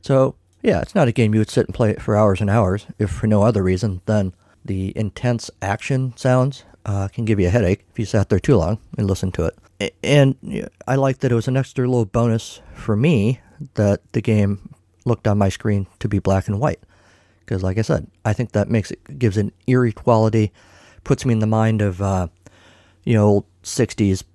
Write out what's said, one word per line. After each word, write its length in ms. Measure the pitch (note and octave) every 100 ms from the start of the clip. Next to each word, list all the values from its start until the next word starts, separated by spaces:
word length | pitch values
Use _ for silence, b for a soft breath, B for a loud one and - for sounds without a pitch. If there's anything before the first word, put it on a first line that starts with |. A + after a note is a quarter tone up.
So, 320 | - C3+ C3+ - _ _
yeah, 200 | B3+ F#2+
it's 120 | -
not 140 | G#3 B2+
a 40 |
game 220 | A2+ A2
you 60 | G#2+
would 100 | G#2+
sit 160 | - -
and 80 |
play 160 | - A2
it 120 | -
for 120 | -
hours 280 | G#2 G#2+ F#2
and 80 | G#2
hours, 360 | A2 F#2+ G2+ - -
if 120 | G#2
for 160 | - A2
no 160 | G#2+
other 200 | G#2+ G#2
reason 400 | F#2 F#2 A2 F#2
than 300 | - G#2+ F#2+ - b b
the 300 | - F#2+ F#2+
intense 560 | - G#2+ - B2 A#2 - _
action 500 | G2 G2+ - C3 C3 A#2
sounds, 480 | C3 B2+ C3 C3+ - -
uh, 240 | - G2 G2
can 160 | -
give 160 | A2 G2+
you 60 | F2
a 40 |
headache 360 | A#2 F2+ G2 _
if 80 | -
you 60 |
sat 240 | G#2 A2 -
there 100 | F#2+
too 180 | - A#2+
long 220 | D#2+ G#2+ - -
and 100 | G2
listened 240 | F#2+ F#2+
to 100 | -
it. 120 | E2 - _ _
A-, 120 | - _
and, 320 | - D3 C3+ C3
you 200 | - -
know, 60 | - _ -
I 100 | C3+
like 240 | C3+ B2+
that 120 | C3
it 20 |
was 140 | A#2 A#2+
an 80 | C3
extra 300 | C3 - B2+
little 180 | B2
bonus 560 | G#2+ A#2+ A#2 A2+ - - -
for 200 | - -
me 460 | G#2 D3 C3+ G2 C3 B B C#3+
that 260 | - G#2 G2+ _
the 80 | -
game 540 | G#2+ G#2+ G2+ G2+ - - _ _
looked 240 | B2 A2+ A2
on 100 | G#2
my 100 | G2
screen 380 | - G#2+ G2+ F#2+ _
to 80 | G#2
be 100 | G#2
black 300 | F#2+ F#2+ -
and 100 | G2+
white. 220 | C#3+ - b b b b b b -
'Cause, 160 | F#2+
like 160 | F#2+ F#2+
I 40 |
said, 260 | G#2+ - - _
I 80 | A2
think 200 | G#2 A#2+
that 160 | G#2 G2+
makes 220 | A2+ -
it, 280 | - - C#3
gives 180 | A#2+ G2+
an 160 | G2+ _ -
eerie 260 | B2+ A#2+
quality, 600 | - - A2 A2 A2 G#2+ b b b b b
puts 200 | - C3+
me 80 | C3
in 60 | A2
the 80 | G#2+
mind 340 | A2 A2 A2
of, 220 | G#2 F2+
uh, 240 | G2 F#2+ F2 _ b b b b b b
you 100 | -
know, 100 | A2+
old 200 | G#2 G2+ - _
sixties 640 | - - A2+ - G2+ F#2+ -